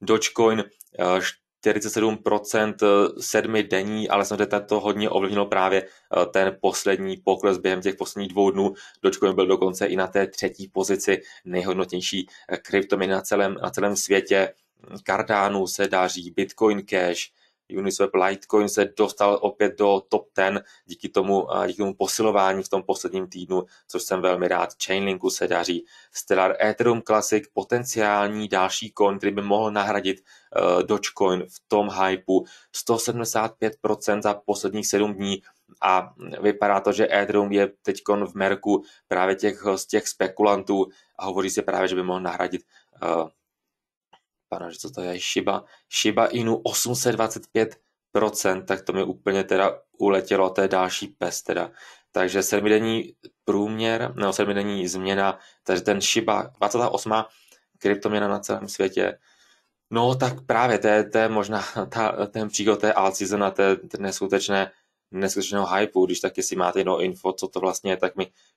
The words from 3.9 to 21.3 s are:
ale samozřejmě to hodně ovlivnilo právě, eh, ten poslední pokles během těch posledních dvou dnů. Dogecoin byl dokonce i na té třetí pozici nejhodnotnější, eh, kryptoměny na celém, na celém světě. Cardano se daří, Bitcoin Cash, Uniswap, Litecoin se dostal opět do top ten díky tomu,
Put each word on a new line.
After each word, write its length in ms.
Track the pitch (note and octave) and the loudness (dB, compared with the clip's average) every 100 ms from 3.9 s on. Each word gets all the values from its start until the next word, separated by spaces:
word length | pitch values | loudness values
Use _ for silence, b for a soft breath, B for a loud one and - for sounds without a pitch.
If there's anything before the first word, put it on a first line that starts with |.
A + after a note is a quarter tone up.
| G#2+ G#2+ | -4 0
ale 160 | G2+ | 0
samozřejmě 360 | G2 G#2 G#2 G#2 | 0 0 0 0
to 200 | G2+ G#2 | 0 0
hodně 300 | G2+ G2+ G#2+ | 0 0 0
ovlivnilo 360 | G2 G2 G2+ G2+ | 0 0 -2 0
právě, 360 | G2 F#2+ F#2+ | 2 2 2
eh, 440 | - - - - F2 | 0 -10 -4 0 2
ten 300 | G2 F#2+ F#2+ | 2 0 0
poslední 560 | G2 F#2 - F#2+ F#2+ F#2 | -2 0 0 0 -2 -4
pokles 420 | - F#2 G#2 F#2 | -2 0 2 2
během 220 | F#2+ F#2 | 0 0
těch 160 | F#2+ G2 | -2 -4
posledních 360 | G2 G#2 G2 | -6 -8 -4
dvou 180 | F#2 G2 | 2 2
dnů. 240 | F#2+ G2 G2 B B | 2 0 -2 B B
Dogecoin 320 | F#2+ F#2+ G2 | -2 2 2
byl 120 | F#2+ F#2 | 4 2
dokonce 400 | F#2+ F#2 F2+ G2+ | 2 2 0 -2
i 100 | F#2 | 0
na 100 | F#2+ | 0
té 200 | G2+ G2 | 0 -2
třetí 420 | - G2+ - F#3+ | -2 -6 -6 -8
pozici 540 | - F#2+ F#2+ - F#2+ B B | -4 -2 0 0 -2 B B
nejhodnotnější, 840 | F2+ F2+ F#2 F#2 F#2 F2+ F2+ G2 F2+ B B | -8 -4 -2 -2 -4 -4 -6 -6 -8 B B
eh, 80 | F2 | -10
kryptoměny 560 | - G2 G2 G2 F#2+ | -2 -2 0 0 0
na 80 | F#2+ | -2
celém, 340 | - G2+ G2 G2 | 0 0 0 -2
na 80 | F#2 | -6
celém 260 | - G2+ G2+ | -2 -2 -2
světě. 580 | - G2 F#2+ G2 F#2+ - _ _ - G#2 - | 0 2 2 2 2 -4 _ _ -20 -10 -4
Cardano 600 | G2+ - G#2 G2+ G2+ F#2 | -2 0 2 2 0 -2
se 220 | - G2 | -2 0
daří, 420 | F#2 F2+ F2+ F2 | 2 0 -2 -8
Bitcoin 560 | E2+ F#2+ - A2 G2+ G2 | -4 -4 2 2 2 -2
Cash, 340 | F#2+ F2+ E2+ - _ _ _ - F#2 | 0 0 -2 -8 _ _ _ -12 -6
Uniswap, 360 | G2 F#2 G2 | -4 0 0
Litecoin 540 | F#2+ F#2 F#2+ - G#2+ G#2 | 2 0 0 0 2 2
se 160 | G#2 G2+ - | 2 0 0
dostal 420 | G#2 - G2+ G2+ | -2 2 2 2
opět 360 | G#2 - G#2 - | 0 0 -2 2
do 240 | G2+ G2 - | 2 2 2
top 200 | G#2 - | -4 -2
ten 300 | - F#2+ G2+ - B | -2 0 0 -6 B
díky 240 | B F2 - | B -14 -6
tomu, 480 | - F#2+ | -2 2